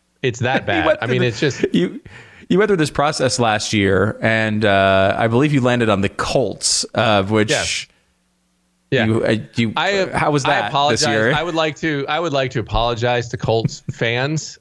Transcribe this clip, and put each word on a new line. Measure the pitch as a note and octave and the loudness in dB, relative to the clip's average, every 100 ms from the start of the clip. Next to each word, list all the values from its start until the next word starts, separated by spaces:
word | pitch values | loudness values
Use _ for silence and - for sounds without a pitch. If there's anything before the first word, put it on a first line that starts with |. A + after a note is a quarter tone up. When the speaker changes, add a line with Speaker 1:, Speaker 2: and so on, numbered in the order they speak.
| _ _ | _ _
Speaker 1:
It's | C3 - | -4 -2
that | B2 F3 | -2 -2
Speaker 2:
You | - | -2
Speaker 1:
bad. | G2 E2 | 0 0
Speaker 2:
went | - | 0
Speaker 1:
I | A#2 | 0
Speaker 2:
through | |
Speaker 1:
mean, | B2+ | 0
Speaker 2:
the, | B2 | 0
Speaker 1:
it's | G#2+ | 0
just | D3 - - | -2 0 -2
Speaker 2:
you, | F3 F3+ A#3 - - - - - | 0 -2 -6 -16 -20 -20 -20 0
you | F3+ | 2
went | G#3 | 2
through | F#3 | 2
this | D3 | 0
process | - D3 - C3 - | 0 0 0 -2 2
last | A#2 G#2+ - | 2 0 0
year, | G#2+ F#2+ F#2+ G#2 - | 2 2 4 2 0
and, | A2+ A2+ A2 G#2+ | 0 0 0 0
uh, | G#2+ G2 G2 F#2+ G2 - | 2 4 4 4 2 2
I | A#2 | 2
believe | A#2+ D3+ | 2 2
you | C#3+ | 2
landed | B2 B2 A2 | 2 2 2
on | G2 | 2
the | G2 | 0
Colts, | - - C#3+ G#2 - - - - | -4 -2 -2 -2 -4 -4 -2 -2
uh, | - A2+ G2+ | 0 2 2
which | G2 G#2+ G#2+ | 2 2 2
Speaker 1:
Yes. | B2+ F2 - - _ _ _ _ _ _ _ _ _ _ | 0 -2 -6 -10 _ _ _ _ _ _ _ _ _ _
Yeah. | B2+ G#2+ | 0 2
Speaker 2:
you, | A2 | 0
uh, | - A2 - - | 0 -2 -4 -4
you, | A2+ D3+ | -2 0
Speaker 1:
I, | F3+ G3+ E3+ | 0 0 -2
Speaker 2:
how | - D#3 | -2 0
was | D3 D#3 | 0 0
Speaker 1:
I | |
Speaker 2:
that | C3+ | 0
this | G#2 | 0
Speaker 1:
apologize. | C#3+ C#3+ G#2+ D3 | 0 0 2 0
Speaker 2:
year? | A2 A2+ | 2 2
Speaker 1:
I | D3 | 0
would | F3 | -2
like | D#3+ D#3 - | -2 -2 -2
to, | D#3+ C#3+ C3+ | -4 -4 -4
I | D#3 | -4
would | E3+ | -2
like | C#3 C3 | -2 -2
to | B2+ | -4
apologize | F#2 G#2+ A#2+ A2+ B2 A#2+ A#2 | -2 0 0 0 0 0 -4
to | A#2 | -4
Colts | - A2+ - - - | 0 0 0 -6 -12
<laughs> | |
fans. | - A#2 A#2+ C#3 D#3 - - | -4 -2 -2 -2 -4 -8 -14